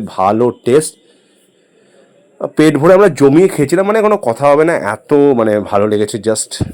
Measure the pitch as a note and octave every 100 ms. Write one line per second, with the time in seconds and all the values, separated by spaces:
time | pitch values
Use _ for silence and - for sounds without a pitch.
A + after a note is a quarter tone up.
0 | G2+ - F#2+ A2 B2 - A#2+ C#3 - -
1 | _ _ _ _ _ _ _ _ _ _
2 | _ _ _ - D3 - D#3 C#3+ E3 F#3+
3 | G#3 C3 C#3+ D#3 F#3+ - C#3 F3 G3 A3
4 | G#3 G#3 A#2+ A#2 C#3+ D3 D#3+ C#3 G2+ G#2+
5 | - D3 C#3+ A#2+ A2 G#2 F2+ G2+ G#2+ G#2
6 | G#2 A2 G#2 A2 - - -